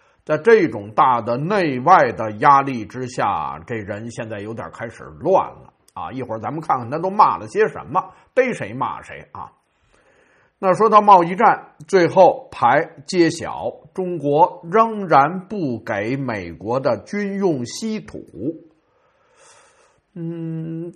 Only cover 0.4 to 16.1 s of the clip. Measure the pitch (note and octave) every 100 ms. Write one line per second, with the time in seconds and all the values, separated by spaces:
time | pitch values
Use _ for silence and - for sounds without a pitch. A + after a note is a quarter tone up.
0.4 | F#3 A3 D#3 G#2+ G2+ A2+ C#3 B2 A2+ A#2+
1.4 | D#3 G#3 E3 B2+ C3+ F3+ C3 A2 A2+ G#2
2.4 | C#3+ C#3 C#3 B2 G2 B2 B2+ B2+ A2+ F2
3.4 | C#2+ D2 E2 A2+ G2 G#2 A#2 A2+ A2+ G#2+
4.4 | G#2 A2+ E2 - - - B1+ D2+ C#3 F3
5.4 | C2 - - _ _ - E2+ - G2 A2
6.4 | A2+ D3+ D#3+ C#3 A#2 D3+ F#3 G3+ D#3+ F2+
7.4 | A2 F#3+ A3 - D2 E3 - - _ -
8.4 | B3+ F#3+ G#2 A#2+ A#2 D2+ - C#2+ - -
9.4 | - _ _ _ _ _ _ _ _ _
10.4 | _ - F#3+ F3 A3 G#3 G3+ F#3+ E3+ F#3
11.4 | G#3 D3+ - _ - F#3+ E3 F3 E3+ -
12.4 | - - A#2+ C#3 D#3+ - - F#3 E3 -
13.4 | D#2+ B1 G2+ - - - F3+ F3 C#3+ D3
14.4 | F3 - E3+ G3+ A3+ G#3+ F#3+ D3+ C#3+ F#3
15.4 | - G#3 D3+ A2+ A2 G#2 G#2+